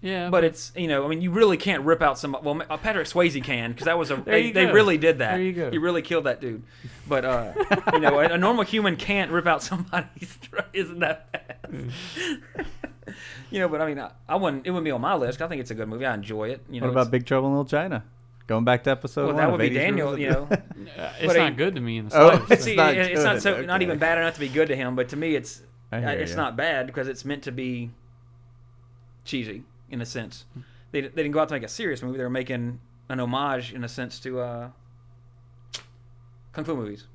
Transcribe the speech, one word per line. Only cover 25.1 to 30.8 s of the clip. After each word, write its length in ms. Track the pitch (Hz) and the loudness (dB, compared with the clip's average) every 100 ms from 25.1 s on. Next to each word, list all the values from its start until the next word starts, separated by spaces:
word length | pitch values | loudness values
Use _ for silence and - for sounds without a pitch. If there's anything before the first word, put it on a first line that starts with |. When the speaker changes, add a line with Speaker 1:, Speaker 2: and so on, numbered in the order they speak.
| 143 | -2
Speaker 2:
me, 180 | 165 147 | 0 0
it's, 260 | 120 - - - - | -2 -14 -18 -20 -8
Speaker 3:
I 60 | 113 | -4
Speaker 2:
uh, 20 | |
Speaker 3:
hear 100 | 120 | -2
Speaker 2:
it's 200 | 143 - | -2 -4
Speaker 3:
ya. 60 | 87 | -4
Speaker 2:
not 180 | 139 113 | -4 -2
bad 380 | 160 143 127 | -2 -2 -4
'cause 160 | 131 131 | -6 -6
it's 160 | 123 139 | -6 -6
meant 180 | 143 | -6
to 80 | 139 | -6
be 400 | 127 127 123 117 117 - - - - - - - - - - - - - | -6 -6 -6 -8 -12 -20 -20 -20 -20 -20 -20 -20 -20 -20 -20 -20 -20 -8
cheesy 380 | 139 110 104 131 - - | -6 -6 -12 -16 -20 -14
in 100 | 127 | -10
a 40 | 117 | -8
sense. 400 | 131 110 - - 135 - - | -10 -10 -14 -18 -20 -20 -20